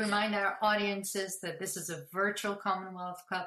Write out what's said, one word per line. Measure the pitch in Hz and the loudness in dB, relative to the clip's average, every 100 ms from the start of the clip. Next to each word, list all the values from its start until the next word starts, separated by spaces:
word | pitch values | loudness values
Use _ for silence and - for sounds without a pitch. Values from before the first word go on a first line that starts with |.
| 214 | 2
remind | 208 214 202 | 2 2 2
our | 196 - | 2 4
audiences | 214 208 202 196 196 196 190 - | 4 4 4 0 -2 -2 -2 -4
that | 175 - | -6 -4
this | 185 185 | -4 -4
is | 160 | -4
a | 156 143 | -6 -6
virtual | 185 202 202 208 | 0 0 0 -2
Commonwealth | 202 202 185 190 185 180 180 - | -2 0 0 -2 -6 -6 -8 -4
Club | 185 | -4